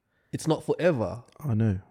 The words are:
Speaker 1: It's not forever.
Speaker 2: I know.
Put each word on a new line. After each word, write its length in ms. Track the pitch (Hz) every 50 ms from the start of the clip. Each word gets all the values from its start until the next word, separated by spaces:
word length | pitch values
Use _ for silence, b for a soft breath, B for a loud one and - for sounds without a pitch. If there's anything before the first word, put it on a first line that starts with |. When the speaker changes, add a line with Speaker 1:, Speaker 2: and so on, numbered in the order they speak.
| _ _ _ _ _ _
Speaker 1:
It's 140 | - - - 156
not 160 | 156 123 -
forever. 580 | - - - 151 180 156 117 104 87 92 120 - _ _ - -
Speaker 2:
I 100 | 143 107
know. 240 | 107 113 110 92 95 - _